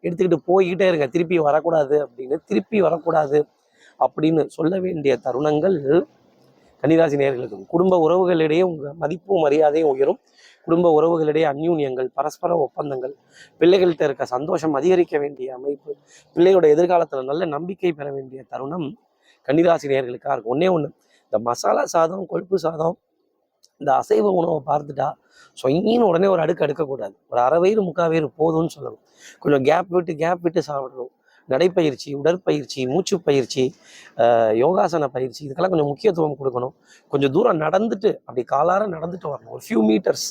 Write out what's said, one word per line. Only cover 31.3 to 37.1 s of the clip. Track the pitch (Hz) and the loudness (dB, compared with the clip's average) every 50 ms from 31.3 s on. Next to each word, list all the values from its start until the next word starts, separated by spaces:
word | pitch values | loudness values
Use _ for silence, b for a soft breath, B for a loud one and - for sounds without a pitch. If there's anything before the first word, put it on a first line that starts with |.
| b b b - | b b b -4
நடைப்பயிற்சி, | 127 135 170 185 180 190 165 151 131 - - 143 143 | 0 2 2 2 2 2 0 0 -2 -4 -10 -10 -10
உடற்பயிற்சி, | 143 139 156 175 185 _ - 156 147 135 - - 139 131 | -2 0 0 0 0 _ -2 -2 -2 -4 -8 -6 -6 -4
மூச்சு | 127 135 175 190 - 202 175 | -2 0 -2 0 0 -4 -2
பயிற்சி, | - - 143 135 123 - - 135 127 131 - B B B B B B B B | 0 2 2 2 0 -2 -2 -2 -2 -2 -2 B B B B B B B B
ஆஹ், | - 120 120 120 113 113 110 110 | 2 2 4 4 4 4 2 2
யோகாசன | 117 127 156 185 196 208 175 165 165 151 | 2 2 2 2 2 0 0 0 -2 -4
பயிற்சி, | 131 139 127 131 131 113 - | -4 -4 -6 -6 -6 -8 -12
இதுக்கெல்லாம் | 151 139 135 170 175 190 185 | -14 -12 -4 -2 -2 0 2
கொஞ்சம் | 160 147 | 0 0
முக்கியத்துவம் | 143 143 135 - 220 175 165 160 151 147 | 0 -4 0 0 0 0 2 -2 -2 -4
கொடுக்கணும். | 147 139 135 120 123 123 131 _ b b b b b b _ | -4 -6 -4 -4 -4 -6 -6 _ b b b b b b _